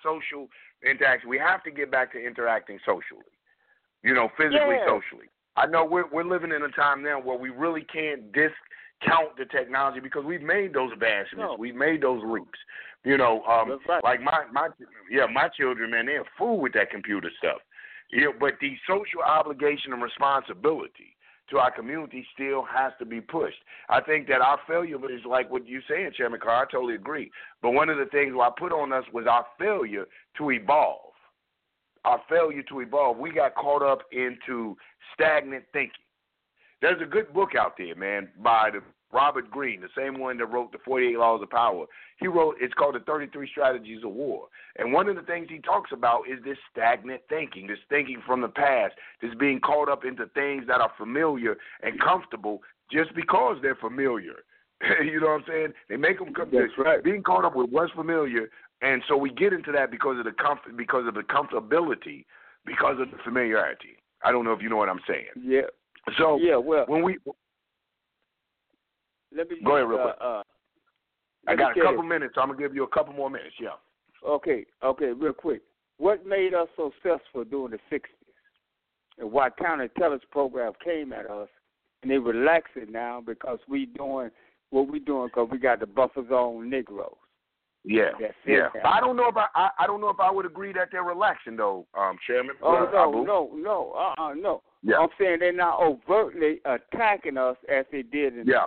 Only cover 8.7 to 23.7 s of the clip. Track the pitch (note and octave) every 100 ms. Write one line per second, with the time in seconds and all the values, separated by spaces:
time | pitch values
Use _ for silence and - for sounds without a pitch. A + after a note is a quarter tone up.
8.7 | - - - C3 E3 D#3 - B2+ C#3+ B2
9.7 | C3 C#3 C3 C3 D3 C#3+ F3 D3 G3 G3
10.7 | C#3+ A#2 G#2+ A2+ G2+ G2 F#2+ E3 A2+ A#2
11.7 | A#2+ D3 D#3 C#3 B2 A2 A2+ - - -
12.7 | - - - B2+ C#3 B2 A2+ A2 A#2 A2+
13.7 | C3+ - E3+ - B2 C3 D#3+ C#3+ C3 D#3+
14.7 | - B2 - F#2+ C3 A#2 B2 E3 - C3
15.7 | A#2+ A2+ A#2 A#2+ C#3+ - - A3 A3 C3
16.7 | G#2 G2 G#2 G2+ G2+ - - E2 A#1+ _
17.7 | - - - - - D3 A#2 C#3 C3 C#3
18.7 | C3 - G3 G#3 B2 B2+ D#3 D3+ C#3 D3
19.7 | D3 C#3 B2 A#2+ - C#3 C#3 C3 F#2 C3+
20.7 | D3+ - - - _ _ _ - C#3 B2+
21.7 | B2 A#2 D#3 D3 C3 B2+ - C#3 C3+ B2+
22.7 | C3 C3 - A#2 A2+ - D#3+ E2+ - _